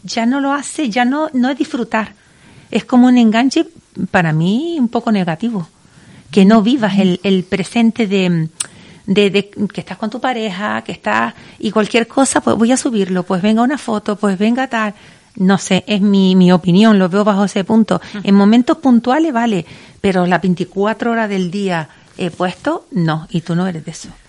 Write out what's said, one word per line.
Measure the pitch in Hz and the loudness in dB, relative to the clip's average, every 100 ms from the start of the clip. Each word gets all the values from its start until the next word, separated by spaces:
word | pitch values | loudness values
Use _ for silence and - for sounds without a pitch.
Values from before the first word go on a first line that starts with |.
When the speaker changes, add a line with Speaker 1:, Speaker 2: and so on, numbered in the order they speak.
Speaker 1:
ya | 185 - 226 | -8 -4 -2
no | 277 | 0
lo | 277 | -2
hace, | 285 - - 294 | -4 -6 -6 -4
ya | 220 | 0
no, | 247 285 311 | 0 0 -2
no | 262 247 | -2 -2
es | 285 | -2
disfrutar. | 302 277 220 220 208 - _ _ - - - | -4 -4 -4 -4 -6 -12 _ _ -20 -20 -6
Es | - | -6
como | - 254 247 | 0 4 6
un | 247 | 6
enganche, | 226 220 262 - 330 - _ - 185 | 4 2 2 0 -4 -8 _ -10 -2
para | 190 170 | 0 0
mí, | 156 170 226 330 339 | 0 0 0 -2 -2
un | 233 | -2
poco | 240 233 | -2 -2
negativo. | 208 170 160 226 214 160 _ _ - - - - | 0 -2 -4 -4 -6 -8 _ _ -20 -20 -20 -2
Que | - | 4
no | 196 226 | 6 6
vivas | 208 277 214 196 | 4 0 0 2
el, | 190 175 | 2 0
el | 202 190 180 | 0 -2 -2
presente | 190 185 233 226 220 214 | -6 -2 0 0 2 -2
de... | 196 185 170 160 _ - - - - - | 0 0 0 -2 _ -16 -16 -20 -18 -2
De, | 196 202 | 2 2
de | 196 202 - 202 | 0 -4 -6 -6
que | - | -6
estás | - 185 | -12 -10
con | 220 | -8
tu | 233 | -6
pareja, | 262 240 220 180 208 220 | -4 -4 -6 -6 -6 -6
que | 226 | -8
estás, | 190 - 214 233 - - - | -10 -2 -2 -2 -8 -20 -8
y | 226 | -4
cualquier | 220 208 226 226 | -2 0 0 -2
cosa, | - 262 - | 0 0 0
pues | - - | 0 0
voy | 226 | 2
a | 254 | 0
subirlo, | 285 226 185 185 | 0 -2 -2 -2
pues | 175 190 | -2 -2
venga | 208 220 | 0 2
una | 247 285 | 0 -2
foto, | - 214 214 202 | -4 -6 -4 -2
pues | 208 185 | -2 0
venga | 214 240 262 | 0 0 -2
tal. | 226 214 202 - - _ - | -4 -4 -8 -20 -20 _ -2
No | 190 196 | 2 2
sé, | - 185 - | 0 -2 0
es | 208 | 0
mi, | 202 196 190 185 | 2 4 4 4
mi | 180 | 6
opinión, | 180 175 175 226 208 | 4 4 4 6 4
lo | 185 | 2
veo | 196 | 0
bajo | 214 196 202 | 0 0 0
ese | 208 | -2
punto. | 190 226 214 180 - | 0 0 2 -2 -4
Speaker 2:
Ujú. | 208 196 | -8 0
Speaker 1:
En | 196 | 4
momentos | 202 233 247 330 | 4 4 2 0
puntuales, | 269 233 247 277 320 | 2 2 2 0 0
vale, | 233 233 196 160 - - - | 0 -2 -4 -6 -18 -20 -4
pero | 196 185 175 | -2 0 0
las | 175 | 0
veinticuatro | 190 175 175 - 202 214 240 | 0 -2 -4 -2 -4 -2 -4
horas | 226 220 | -2 -2
del | 196 180 | -2 -4
día, | 196 196 170 156 - _ - | -4 -4 -4 -6 -14 _ -8
eh, | 185 | -8
puesto, | - 180 - - 339 _ | -4 -6 -4 -6 -6 _
no, | 233 165 160 160 | -4 -2 -2 -4
y | 170 | -8
tú | - 170 | -4 -4
no | 185 | -4
eres | 160 151 | -6 -12
de | |
eso. | 156 - - | -16 -18 -20